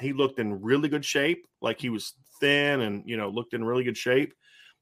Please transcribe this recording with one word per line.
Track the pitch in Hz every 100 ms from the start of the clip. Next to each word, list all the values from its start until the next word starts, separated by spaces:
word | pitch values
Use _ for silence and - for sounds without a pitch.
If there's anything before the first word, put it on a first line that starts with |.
He | 135
looked | 135 135 135
in | 107 98
really | 107 139 151
good | 147
shape, | 139 147 147 175 - _
like, | 117 113
he | 127
was | 110 - - _ -
thin | 143 143 143 143
and, | 110 101 -
you | 113
know, | 101
looked | 107 117
in | 123
really | 113 127
good | 123 110
shape. | 123 131 147 _ _ - - _